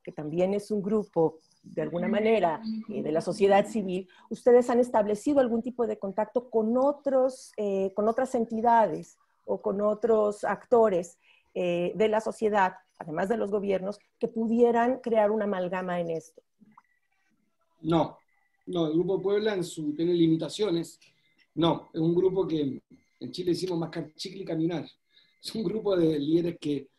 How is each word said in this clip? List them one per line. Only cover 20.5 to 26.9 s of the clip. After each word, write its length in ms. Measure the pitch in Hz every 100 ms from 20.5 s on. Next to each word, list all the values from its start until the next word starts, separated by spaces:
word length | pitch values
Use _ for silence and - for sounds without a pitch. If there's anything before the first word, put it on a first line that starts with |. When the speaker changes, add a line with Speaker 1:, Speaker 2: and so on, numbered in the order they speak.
| - 208 170 160 - _ _ _ _ _ 151
Speaker 2:
No, 340 | 165 147 -
es 80 | 165
un 140 | 160
grupo 320 | 175 190 190 170
que 320 | 156 139 - - - _ _
en 120 | -
Chile 220 | - 175
decimos 260 | 165 185 170
mascar 340 | 160 170 151
chicle 300 | - 190 196
y 20 | 180
caminar. 400 | 160 165 160 - _ _ _ _ _
Es 140 | - 220
un 80 |
grupo 320 | 190 214 202 180
de 240 | 160 147
líderes 380 | 143 170 170 170
que, 300 | 151 143 -